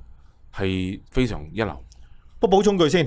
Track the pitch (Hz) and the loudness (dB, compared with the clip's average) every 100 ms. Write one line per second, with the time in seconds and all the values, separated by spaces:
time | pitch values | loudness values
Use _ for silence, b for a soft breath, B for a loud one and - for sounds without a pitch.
0 | - - - - - - 98 92 92 101 | -14 -20 -20 -20 -16 -6 -2 -2 -4 -8
1 | - - 123 85 78 92 107 78 - b | -6 -2 -2 -2 -8 -6 -6 -6 -16 b
2 | b b b b 214 196 208 196 156 175 | b b b b 2 4 4 4 4 2